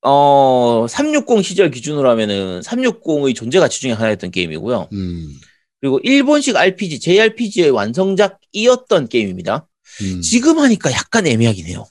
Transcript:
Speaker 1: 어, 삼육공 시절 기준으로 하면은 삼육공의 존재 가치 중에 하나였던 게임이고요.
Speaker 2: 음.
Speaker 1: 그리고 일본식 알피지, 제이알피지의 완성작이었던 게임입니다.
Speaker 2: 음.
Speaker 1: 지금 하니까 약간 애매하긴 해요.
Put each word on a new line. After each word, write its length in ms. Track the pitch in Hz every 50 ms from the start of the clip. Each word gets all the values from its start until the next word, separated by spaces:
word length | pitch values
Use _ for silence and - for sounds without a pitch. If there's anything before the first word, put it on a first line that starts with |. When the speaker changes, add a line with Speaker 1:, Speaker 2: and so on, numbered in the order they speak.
| -
Speaker 1:
어, 800 | 123 139 143 143 143 139 139 135 131 131 127 123 120 117 113 113 117
삼육공 520 | - - 285 302 302 294 - - 247 214
시절 300 | 185 - 185 180 196 165
기준으로 380 | 123 123 113 135 151 147 139 127
하면은 500 | 120 113 110 104 101 98 98 95 92 87
삼육공의 720 | 90 - - 240 262 247 190 - _ - 156 147 143 135 120
존재 260 | - 117 113 135 190
가치 220 | 170 120 - -
중에 100 | - 131
하나였던 380 | 117 104 113 110 107 95 - 90
게임이고요. 580 | 87 92 90 82 78 78 - 110 123 107 87 - 104
Speaker 2:
음. 400 | 101 95 90 87 85 80 76 71 67 - _ _ _ _ _ _ _
Speaker 1:
그리고 180 | - 139 131 139 -
일본식 520 | 233 269 277 269 262 302 294 277 277 226
알피지, 440 | 127 160 190 185 - 208 180 156 123
제이알피지의 720 | - - 175 196 220 220 220 - 240 208 202 - 175 151
완성작이었던 1400 | 131 113 101 107 117 - 190 196 196 185 208 190 - _ _ _ _ 196 214 240 254 247 247 _ 220 175 139 113
게임입니다. 580 | - 120 107 98 90 92 87 87 104 139 - _ _ _ _ _ - -
Speaker 2:
음. 200 | 104 95 92 90
Speaker 1:
지금 380 | 85 - - 240 233 302 330 320
하니까 320 | 294 262 226 - - 151
약간 340 | 127 113 - _ - 233 202 156
애매하긴 380 | 120 110 117 117 107 95 80
해요. 200 | 82 90 - - _